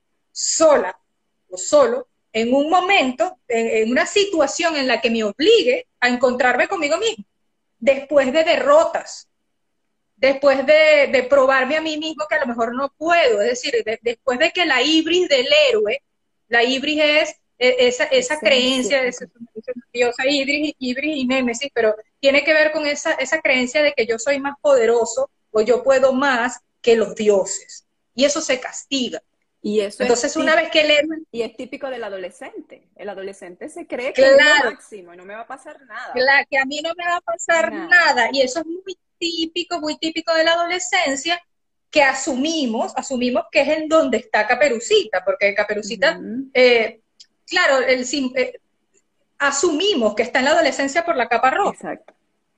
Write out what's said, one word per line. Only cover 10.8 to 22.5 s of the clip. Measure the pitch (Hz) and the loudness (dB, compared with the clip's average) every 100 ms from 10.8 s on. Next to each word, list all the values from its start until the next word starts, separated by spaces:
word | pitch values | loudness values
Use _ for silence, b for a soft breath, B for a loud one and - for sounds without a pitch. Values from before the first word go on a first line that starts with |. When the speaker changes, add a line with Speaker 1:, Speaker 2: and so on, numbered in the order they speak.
| 311 294 254 | 6 4 4
Speaker 1:
de | 247 | 0
probarme | 247 277 262 269 247 311 | 2 4 4 2 2 -2
a | |
mí | 320 302 | -4 -6
mismo | 311 294 302 | -6 -8 -4
que | 311 | -4
a | |
lo | 254 | -4
mejor | 233 233 | -4 -4
no | 247 277 - | -4 -6 -4
puedo, | 311 339 285 208 | 0 2 4 2
es | 226 | 0
decir, | 247 302 240 | -2 -4 -4
de-, | 214 226 | -4 -6
después | 233 233 - 247 | -6 -4 -4 0
de | 330 | 0
que | 349 330 | 0 0
la | 254 | 0
ibris | 277 320 320 349 359 | 2 2 2 0 2
del | 269 269 294 262 | 0 4 4 4
héroe, | 220 208 262 - _ _ _ _ | 2 0 -4 -10 _ _ _ _
la | 233 | 0
ibris | 240 262 285 302 | 2 0 -2 0
es, | 294 302 320 - _ - | 2 2 0 -6 _ -2
eh, | 247 254 | 0 2
esa, | 247 247 | 2 2
esa | 302 262 - 302 | 0 0 0 -2
Speaker 2:
Esencia. | 311 | 2
Speaker 1:
creencia | 254 254 269 247 277 | 2 2 0 0 0
de | 254 | -2
esa | - - 233 233 220 339 247 - | -6 -14 _ -20 -16 -14 -14 -10
diosa | 240 240 233 262 | -2 -2 0 0
ibris, | 285 269 294 302 - | 0 0 -2 -4 -4
ibris | 254 247 302 302 | -6 -4 -4 -2
y | 247 | -2
némesis, | 262 247 233 277 | 0 -2 -4 -6
pero | 240 220 214 - _ | 0 0 -2 -8 _
tiene | 277 277 | 2 2
que | 285 | 2